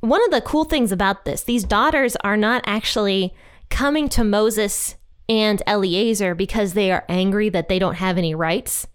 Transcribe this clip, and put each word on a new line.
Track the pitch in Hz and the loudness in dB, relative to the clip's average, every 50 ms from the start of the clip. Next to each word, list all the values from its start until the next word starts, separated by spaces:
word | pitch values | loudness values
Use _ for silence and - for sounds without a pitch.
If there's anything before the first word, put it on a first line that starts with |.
one | - 220 269 370 466 | 2 2 2 4 4
of | 453 | 4
the | 330 247 | 2 0
cool | 233 - - 302 311 | 0 0 0 0 0
things | 311 - 302 240 214 | 0 0 0 0 0
about | 196 180 202 196 196 - - | 0 0 0 0 0 -2 -4
this. | - 139 - | -8 -8 -6
These | - - 240 240 196 | -4 -2 -2 -2 0
daughters | - 214 202 233 302 311 294 269 247 240 - | 0 0 2 2 2 2 2 0 0 -2 -2
are | - 202 202 214 | -2 -2 0 2
not | 208 214 240 254 240 - | 2 2 0 0 -2 -2
actually | 202 220 220 - - 233 214 202 190 196 185 185 - - - - - - - - | -4 -4 -2 -2 -2 0 0 0 0 0 -2 -2 -4 -10 -20 -20 -20 -20 -10 -6
coming | - - 247 285 294 311 294 277 | -4 0 0 0 0 0 0 0
to | - - 233 | 2 2 2
Moses | 208 202 208 214 220 214 208 214 202 - - - - - - - - - _ - - | 2 2 4 2 2 2 0 -2 -2 -2 -4 -6 -8 -8 -12 -20 -20 -20 _ -4 -2
and | 226 220 214 214 208 196 - | 0 2 2 2 0 0 0
Eleazar | - 202 208 190 190 170 180 214 233 226 202 208 185 175 | 0 0 0 0 0 0 0 2 0 0 0 0 -2 -2
because | 170 190 185 - 226 208 196 170 | -2 -4 -2 0 -2 -2 0 0
they | 202 208 185 | 0 2 2
are | 185 175 - - | 2 0 -2 -2
angry | 175 180 185 196 196 208 214 214 | -2 0 0 0 0 2 0 0
that | 180 185 160 - | 0 -2 -2 0
they | 190 185 | 0 0
don't | 190 180 165 | 0 0 -2
have | 170 190 185 185 175 | -2 -2 -2 0 0
any | 180 165 156 | 0 -2 -2
rights. | 156 165 160 165 - 139 - - - - - - | -2 -2 -2 -2 -2 -2 -6 -8 -8 -8 -10 -16